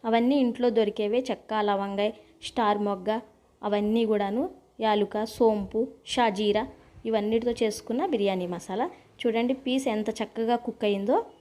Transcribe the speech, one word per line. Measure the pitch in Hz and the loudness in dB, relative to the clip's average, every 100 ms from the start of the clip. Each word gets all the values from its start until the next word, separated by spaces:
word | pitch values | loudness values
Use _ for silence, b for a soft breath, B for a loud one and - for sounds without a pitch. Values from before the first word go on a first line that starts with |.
| 233 | 2
అవన్నీ | 233 240 285 | 2 4 4
ఇంట్లో | 247 254 247 226 | 2 2 2 4
దొరికేవే, | 208 208 208 240 254 | 2 0 0 0 -2
చెక్క, | 202 - 214 208 | -8 -4 -2 0
లవంగాయ, | 196 196 196 208 B B B - | 0 -2 -2 -2 B B B -6
స్టార్ | - 214 208 208 | 0 2 2 0
మొగ్గ, | 190 185 220 - _ _ _ | -2 -2 -4 -6 _ _ _
అవన్నీ | 208 208 208 226 220 | -2 0 2 2 2
కూడాను, | 208 202 220 359 - _ - | 2 0 -2 -4 -8 _ -4
యాలుక, | 220 208 202 214 220 | 0 2 0 -2 -6
సోంపు, | - 226 214 190 220 262 - - | 2 2 2 -2 -4 -4 -6 -6
షాజీరా, | - 233 196 208 208 262 - B B 226 | 0 2 2 2 0 -2 -12 B B -2
ఇవన్నిటితో | 220 208 226 240 233 | -2 2 0 0 0
చేసుకున్న | 220 208 - 233 370 | -2 -2 -4 -2 0
బిర్యానీ | 240 202 185 175 | 0 0 0 -4
మసాలా. | 175 - 190 175 B B - | -8 -6 -4 -4 B B -4
చూడండి | 240 226 240 262 | -2 0 0 -2
పీస్ | 254 262 269 | 0 0 0
ఎంత | 214 214 220 | -2 -4 -4
చక్కగా | 226 - 226 233 | -6 -4 0 0
కుక్ | 240 226 208 | -2 -2 -2
అయిందో. | 202 202 339 466 - | 0 2 0 0 -16